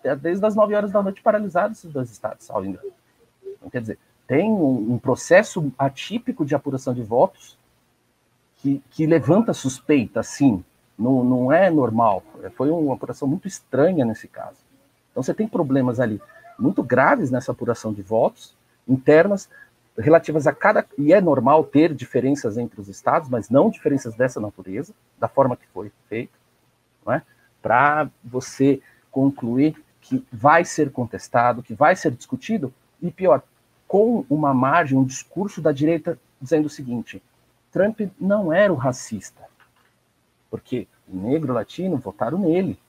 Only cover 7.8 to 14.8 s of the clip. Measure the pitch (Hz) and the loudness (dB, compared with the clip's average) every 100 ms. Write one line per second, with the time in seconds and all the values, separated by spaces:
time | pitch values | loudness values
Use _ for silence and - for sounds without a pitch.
7.8 | _ _ _ _ _ _ _ _ 139 139 | _ _ _ _ _ _ _ _ -4 -4
8.8 | _ - 156 165 123 185 226 170 - - | _ -4 2 2 4 2 2 -2 -6 -8
9.8 | - 147 104 113 - - 139 95 - _ | 0 0 2 -6 -6 2 2 2 -6 _
10.8 | _ - 120 127 123 127 127 160 190 156 | _ -4 0 2 2 2 2 4 4 4
11.8 | 123 110 113 92 - - 98 - 135 170 | 0 2 2 0 -8 -18 -18 -4 -2 0
12.8 | 147 123 - 120 139 175 190 - _ 123 | -2 -4 -8 -6 -4 -4 -6 -14 _ 2
13.8 | 165 180 117 107 - - - _ _ _ | 2 2 -2 -4 -12 -16 -16 _ _ _